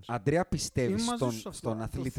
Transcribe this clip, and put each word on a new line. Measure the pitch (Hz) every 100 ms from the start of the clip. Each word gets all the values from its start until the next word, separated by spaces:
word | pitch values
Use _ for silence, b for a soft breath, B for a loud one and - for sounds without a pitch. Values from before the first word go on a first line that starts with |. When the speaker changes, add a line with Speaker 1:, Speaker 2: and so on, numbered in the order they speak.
| -
Speaker 1:
Αντρέα, | 117 143 160 185
πιστεύεις | 151 - - 123 101
Speaker 2:
Είμαι | 233
μαζί | 240
Speaker 1:
στον, | 127
Speaker 2:
σου | 113
σε | 147
αυτό. | -
Speaker 1:
στον | 123 110
Speaker 2:
Το |
Speaker 1:
αθλητικό | 113 - 131